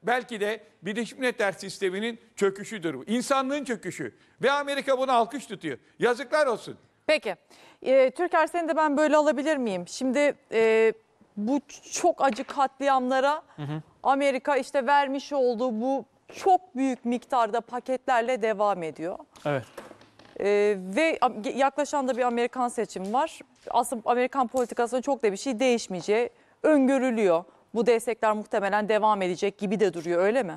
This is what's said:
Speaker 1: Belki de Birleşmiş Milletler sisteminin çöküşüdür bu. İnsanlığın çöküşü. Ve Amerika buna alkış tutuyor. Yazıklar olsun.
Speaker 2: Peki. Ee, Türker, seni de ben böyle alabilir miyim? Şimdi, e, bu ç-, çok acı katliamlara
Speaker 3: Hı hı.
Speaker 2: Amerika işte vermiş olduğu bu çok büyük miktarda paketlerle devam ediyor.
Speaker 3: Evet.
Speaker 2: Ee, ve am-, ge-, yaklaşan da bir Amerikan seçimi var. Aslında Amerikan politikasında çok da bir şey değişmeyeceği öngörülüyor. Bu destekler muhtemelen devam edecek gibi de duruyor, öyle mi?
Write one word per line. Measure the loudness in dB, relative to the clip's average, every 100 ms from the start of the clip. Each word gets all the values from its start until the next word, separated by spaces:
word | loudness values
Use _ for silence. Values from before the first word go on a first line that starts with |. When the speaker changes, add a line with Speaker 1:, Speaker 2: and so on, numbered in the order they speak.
Speaker 1:
Belki | -2 -2 -2 -4
de | -4 -4 -12 _
Birleşmiş | -8 -6 -6 -4
Milletler | -6 -2 -4
sisteminin | -4 -12 -4 -4 -2 -6 -8 _ -2
çöküşüdür | -2 -2 -12 -6 -6 -6
bu. |
İnsanlığın | -4 -4 0 0 0 -4
çöküşü. | -4 -8 -8 -8 -10 _ _ _
Ve | 0
Amerika | 0 -2 -4 0 0
buna | 2
alkış | 2 2 -4 -12
tutuyor. | -10 -8 -10 _ _
Yazıklar | 0 0 0 2 2
olsun. | -2 -8 -18 _ _ 0
Speaker 2:
Peki. | 0 0 -10 _ -20 -20 _
Ee, | 2 4 4
Türker, | 2 0 2 2
seni | 0 -2
de | 0
ben | 2 2
böyle | 4 4
alabilir | 4 2 0 -2
miyim? | -2 -4 -6
Şimdi, | -6 -2 2 0 0 _
e, | 2 4 4 4 0 _ _ _ -8
bu | -2 -2
ç-, | -4 -20 -12
çok | 0 0 2
acı | 0 0
katliamlara | -8 -2 -2 _ 2 2 2 2 2 0 -6 -12
Speaker 3:
Hı |
hı. | -8 -8 -10 _
Speaker 2:
Amerika | 0 2 2 0 0 -2
işte | 0 -2 2
vermiş | 2 2 -4 -4
olduğu | 0 0 0 -2 -2
bu | -2 -4 -6 _ _ -2
çok | 2 2 2 -4
büyük | -2 -2 -4
miktarda | -4 -2 0 0 -2
paketlerle | -4 -10 -4 -4 0 0 2 0
devam | -2 0 0 0
ediyor. | -4 -6 -8 -8 -14 -8 -2
Speaker 3:
Evet. | -2 -4 -18 -20 -20 -20 _ -20 -4
Speaker 2:
Ee, | 0 4 2 0 -2 0
ve | 0 2
am-, | 0 0
ge-, | -6 0
yaklaşan | 0 0 -2 -2 -2
da | 0
bir |
Amerikan | 0 0 -2 -2 -4
seçimi | -2 -6 -6 -4
var. | -2 -2 -6 -20 _ -4
Aslında | -2 -2 -4 -2
Amerikan | 0 0 0 -2
politikasında | 0 -2 -2 -2 -2
çok | -2 0
da | 0
bir | 0
şey | -4 0
değişmeyeceği | 2 2 -2 -8 0 0 0 _ _ _
öngörülüyor. | 4 4 4 4 2 2 4 2 0 _ _
Bu | -2 2
destekler | 2 0 0 0
muhtemelen | 0 -2 -2 0 0 2
devam | 2 4 2
edecek | 0 0 -2 -2
gibi | -4 2
de | 0
duruyor, | 0 -2 2
öyle | 2 2
mi? | -2